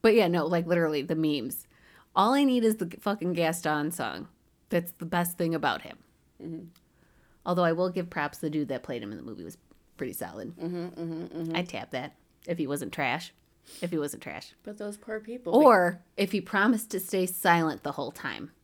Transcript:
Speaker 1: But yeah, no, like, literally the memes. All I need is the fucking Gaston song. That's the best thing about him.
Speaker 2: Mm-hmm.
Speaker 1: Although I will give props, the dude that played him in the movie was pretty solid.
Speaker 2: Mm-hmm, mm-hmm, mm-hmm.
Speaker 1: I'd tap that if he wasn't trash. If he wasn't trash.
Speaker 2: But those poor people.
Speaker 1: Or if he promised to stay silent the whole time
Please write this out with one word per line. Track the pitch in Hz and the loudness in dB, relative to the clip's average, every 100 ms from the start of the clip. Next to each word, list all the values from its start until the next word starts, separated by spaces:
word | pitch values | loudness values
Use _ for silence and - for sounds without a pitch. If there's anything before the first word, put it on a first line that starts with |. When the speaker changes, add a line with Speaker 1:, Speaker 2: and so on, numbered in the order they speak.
Speaker 1:
But | 226 220 | 8 6
yeah, | 180 | 6
no, | 175 156 | 4 2
like, | 175 170 | 0 2
literally | 175 165 151 | 2 2 0
the | 135 160 | -2 0
memes. | 156 147 120 - - _ _ - _ - | 0 0 -4 -10 -14 _ _ -20 _ 2
All | 208 | 4
I | 277 277 | 4 4
need | 247 | 4
is | 220 220 | 2 2
the | 170 - | -4 -4
fucking | 202 202 175 | -4 -2 -2
Gaston | 170 160 165 156 151 147 | 0 0 0 -2 0 -2
song. | - 117 80 - _ _ _ _ | -4 -6 -6 -14 _ _ _ _
That's | 175 170 | -2 -2
the | - 170 | -12 -4
best | 180 175 - | -2 -2 -2
thing | 165 | -2
about | 165 143 92 | 0 0 -2
him. | - - _ _ _ _ | -6 -20 _ _ _ _
Speaker 2:
Mm-hmm. | - 160 170 _ _ _ _ _ _ _ - | -12 -12 -14 _ _ _ _ _ _ _ -2
Speaker 1:
Although | 180 170 | 2 2
I | |
will | 165 185 | 2 0
give | 180 175 | -2 -6
props, | 170 147 - | -4 -4 -4
the | 160 | -4
dude | 151 143 | -2 -2
that | 131 | -4
played | - 123 | -6 -8
him | 104 | -8
in | 101 | -12
the | 65 | -12
movie | 98 | -12
was | 85 92 _ _ _ - | -14 -16 _ _ _ -10
pretty | 131 | -10
solid. | 90 87 87 123 170 | -8 -10 -10 -14 -10
Speaker 2:
Mm-hmm, | 165 175 180 | -8 -6 -8
mm-hmm, | 175 165 160 175 160 | -10 -10 -8 -10 -8
mm-hmm. | 165 170 | -4 -4
Speaker 1:
I'd | 175 | -4
tap | 110 110 | -8 -8
that | 131 143 _ _ _ - | -8 -10 _ _ _ -8
if | 170 | -6
he | 139 | -4
wasn't | 143 135 | -4 -6
trash. | - 135 143 170 _ _ _ _ - | -4 -2 -2 -6 _ _ _ _ -10
If | - | -6
he | 175 | -4
wasn't | 143 - | -4 -8
trash. | - 76 - _ | -12 -14 -16 _
Speaker 2:
But | - 208 | -18 -12
those | 208 208 | -12 -12
poor | - 220 | -10 -10
people. | 214 247 170 | -10 -10 2
Speaker 1:
Or | 226 302 208 175 175 _ - | 8 10 10 6 0 _ -2
if | 196 | 0
he | 208 | 0
promised | 190 202 208 220 - | 0 2 4 2 -2
to | 185 | -8
stay | - 190 180 | -2 -2 0
silent | 180 185 170 160 139 | 0 4 4 4 -2
the | - | -8
whole | 143 127 | -6 -8
time | - 139 - - _ | -6 -8 -8 -12 _